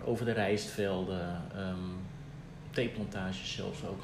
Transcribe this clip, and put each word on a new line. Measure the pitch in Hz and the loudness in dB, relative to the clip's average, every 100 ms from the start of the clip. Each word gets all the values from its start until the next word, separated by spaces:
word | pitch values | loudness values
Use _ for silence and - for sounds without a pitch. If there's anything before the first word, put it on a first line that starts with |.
| - | 0
over | 117 117 | 2 4
de | |
rijstvelden, | 110 101 104 - - 98 92 92 92 87 87 - 98 | 4 6 4 2 2 4 4 2 0 0 -2 -4 -2
ehm, | 95 92 90 92 95 - - - - - - | -2 0 -2 -4 -6 -8 -8 -10 -10 -10 -2
theeplantages | - 117 110 98 101 95 95 - | 0 0 0 -2 -2 -2 -2 -4
zelfs | - 95 - - | -2 -4 -4 -4
ook, | 95 | -4